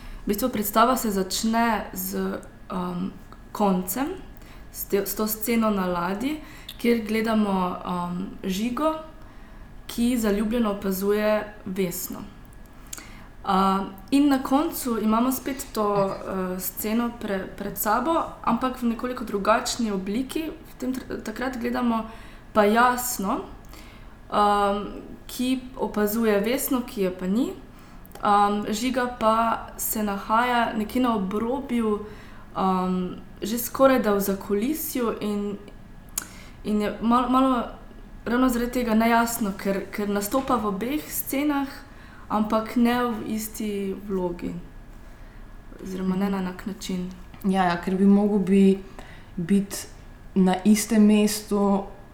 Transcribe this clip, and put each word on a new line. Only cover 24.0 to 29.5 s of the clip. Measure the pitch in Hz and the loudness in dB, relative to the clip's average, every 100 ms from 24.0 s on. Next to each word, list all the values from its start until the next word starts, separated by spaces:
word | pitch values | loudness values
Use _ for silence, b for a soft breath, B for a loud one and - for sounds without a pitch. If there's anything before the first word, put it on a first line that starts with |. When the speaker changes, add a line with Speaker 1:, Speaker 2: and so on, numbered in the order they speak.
| b b | b b
Speaker 1:
em, | - - 208 208 202 202 202 - - - | -2 4 4 4 2 0 -4 -10 -12 -16
ki | - - 254 262 - | -12 -4 0 0 -4
opazuje | - 208 208 208 226 226 202 | -4 -2 2 2 4 4 4
Vesno, | 214 269 - 254 | 4 0 2 0
ki | 240 - | 0 0
je | 185 | 0
pa | 180 185 | 0 0
ni. | 214 339 - - b b b b - | 2 0 -4 -14 b b b b -2
Em, | 208 202 202 208 208 | 4 6 4 2 -2
Žiga | 214 254 254 247 | -2 0 0 -2
pa | - 220 226 226 | 2 2 4 2